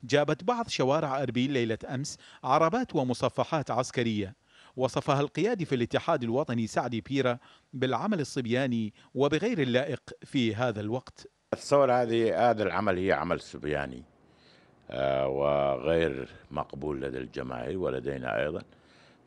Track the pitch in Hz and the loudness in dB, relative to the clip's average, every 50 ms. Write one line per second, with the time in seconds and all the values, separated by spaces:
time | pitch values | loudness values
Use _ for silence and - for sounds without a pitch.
0 | - 117 127 143 147 147 156 - 180 202 247 233 233 - - - 139 127 139 160 | -4 2 4 4 4 4 0 0 0 -2 0 0 -2 -4 0 0 2 4 4 2
1 | 160 143 131 139 139 123 113 123 127 139 143 127 120 113 113 - - - 139 127 | 2 0 -2 -2 -2 0 0 0 0 2 2 2 2 2 -2 -4 -4 -6 -6 -6
2 | 147 - - - - - - - - 131 135 151 165 165 180 247 254 - - 147 | -6 -8 -10 -14 -18 -20 -20 -8 0 2 4 6 6 4 4 0 -2 0 0 0
3 | 131 127 120 - - 123 - - 123 - 165 156 131 - 117 120 127 - - 131 | 0 0 0 0 0 0 0 0 -2 0 0 -2 -2 0 0 0 0 0 -2 0
4 | 120 117 110 104 98 92 - - _ _ _ - - - _ 127 127 127 - 147 | 0 0 0 0 -2 -4 -8 -14 _ _ _ -20 -20 -14 _ -2 -2 0 0 -2
5 | - - 139 139 147 143 - 151 170 226 247 190 160 - 143 123 117 - - 131 | 0 0 2 2 0 -2 -2 -2 0 0 0 -2 -2 -2 0 0 0 0 0 0
6 | - - 170 139 120 113 113 131 151 - 120 117 113 104 - 175 143 120 117 110 | 2 2 0 0 0 0 0 -2 -2 0 -2 -2 -2 0 -2 -2 -2 -2 -4 -6
7 | - - 135 139 123 123 120 127 - - - _ _ _ - 131 127 131 127 117 | -4 -2 -2 2 2 2 0 -2 -6 -16 -20 _ _ _ -4 -2 -2 0 0 0
8 | 160 214 220 165 139 - - 143 123 110 117 123 139 131 120 113 110 104 - - | 0 -2 -2 -2 -2 -4 -4 -4 -2 0 0 0 0 0 0 -2 -2 -4 -6 -12
9 | - - _ 127 139 143 156 151 185 233 247 175 139 123 117 123 143 156 131 - | -20 -10 _ 0 2 2 2 2 0 0 0 0 0 2 2 2 2 0 -4 -8
10 | - - - - - - - 139 120 110 104 107 127 123 107 104 104 104 113 127 | -8 -16 -18 -18 -16 -4 0 2 2 2 2 0 -2 -2 -2 -2 -4 -4 -4 -6
11 | - - - - - - - _ _ _ - - - - 143 143 139 127 120 127 | -6 -10 -18 -20 -20 -20 -20 _ _ _ -6 -6 0 2 4 6 6 6 6 4
12 | 123 113 117 117 113 107 85 82 117 123 113 107 107 92 82 92 107 104 92 87 | 4 2 2 2 2 2 2 4 4 4 4 2 0 0 0 2 2 2 2 2
13 | 95 95 80 69 78 87 85 71 - - - 65 62 73 73 71 71 65 64 62 | 2 2 2 2 2 0 -2 -2 -4 -8 -12 -8 -4 -2 -2 -2 -2 -4 -8 -12
14 | - - _ _ _ _ _ _ _ - - - _ _ _ _ _ - - 64 | -16 -18 _ _ _ _ _ _ _ -20 -20 -20 _ _ _ _ _ -10 -4 -2
15 | 67 67 67 67 67 67 67 69 71 71 71 71 71 71 69 62 65 78 82 82 | 0 2 2 2 0 0 0 0 0 2 2 2 2 2 0 0 0 2 2 2
16 | 82 78 67 65 65 - - - - - 69 73 69 - - 69 71 76 73 65 | 2 0 0 -4 -8 -10 -14 -20 -18 -8 -6 -6 -6 -6 -8 -8 -6 -4 -4 -4
17 | 65 69 64 64 64 57 - 69 65 64 64 60 60 67 90 92 87 71 64 65 | -4 -6 -6 -8 -8 -8 -8 -8 -8 -8 -8 -8 -6 -6 -6 -4 -2 -2 -4 -4
18 | 62 67 69 67 64 62 50 57 69 76 82 95 - - - - _ _ _ - | -4 -6 -6 -6 -4 -4 -2 -2 -2 -2 -4 -6 -10 -12 -20 -20 _ _ _ -20
19 | - - - _ _ | -20 -20 -20 _ _